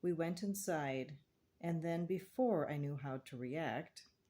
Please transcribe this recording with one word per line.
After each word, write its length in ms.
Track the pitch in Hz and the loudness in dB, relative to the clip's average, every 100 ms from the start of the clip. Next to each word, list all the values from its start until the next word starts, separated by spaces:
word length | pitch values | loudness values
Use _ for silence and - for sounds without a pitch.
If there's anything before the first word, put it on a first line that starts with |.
We 120 | 180 | 2
went 300 | 170 165 175 | 2 2 0
inside, 720 | 202 196 - 165 143 135 131 143 _ _ _ _ | 0 -2 0 2 2 0 -2 -8 _ _ _ _
and 220 | 170 170 | 0 0
then 220 | 160 170 170 | 2 0 2
before 640 | 185 - - 254 196 147 | 0 -2 2 4 4 2
I 80 | 147 | 0
knew 180 | 143 143 | -2 -2
how 220 | 139 131 - | -4 -6 -6
to 120 | 127 | -8
react 680 | 123 143 160 113 170 - - _ _ | -4 -2 0 -2 -4 -12 -20 _ _